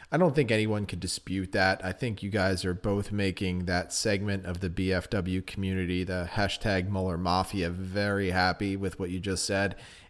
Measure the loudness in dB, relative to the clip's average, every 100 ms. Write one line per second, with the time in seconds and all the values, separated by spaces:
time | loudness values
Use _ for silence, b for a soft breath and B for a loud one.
0 | b 4 4 4 4 4 2 0 -2 -4
1 | -4 -6 -4 -4 0 2 4 4 -2 -4
2 | -4 -4 -2 2 2 2 0 -2 0 0
3 | -2 0 0 0 -2 -2 0 -2 -2 -2
4 | 0 0 0 -2 -4 -4 -4 0 2 2
5 | 0 -2 0 -2 -4 -4 -2 0 0 0
6 | 0 -2 -2 0 0 0 0 0 0 0
7 | 0 0 2 2 2 0 -2 -2 -4 -2
8 | 0 0 2 4 2 2 -2 -2 -4 -4
9 | -4 -4 -2 -2 0 0 0 -4 b b
10 | b